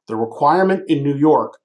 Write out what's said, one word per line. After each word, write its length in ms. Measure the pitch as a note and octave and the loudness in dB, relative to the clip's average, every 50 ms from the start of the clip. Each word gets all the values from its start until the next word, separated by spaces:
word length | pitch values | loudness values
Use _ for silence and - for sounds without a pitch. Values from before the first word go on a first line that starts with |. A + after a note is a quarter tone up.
| _ _ | _ _
the 80 | A2+ A2 | -6 -6
requirement 680 | A2+ A2+ - - D3+ D3 D#3 F3+ F#3+ F#3+ F#3 G3 - - | -6 -6 -4 0 0 2 2 2 2 0 0 -4 -2 -2
in 140 | D#3+ C#3+ C#3 | -2 -2 0
New 120 | C#3+ C#3+ | -4 -2
York 440 | C#3 D3 D#3 D3 B2+ A2 A2+ - _ _ | 2 2 4 4 2 0 -2 -10 _ _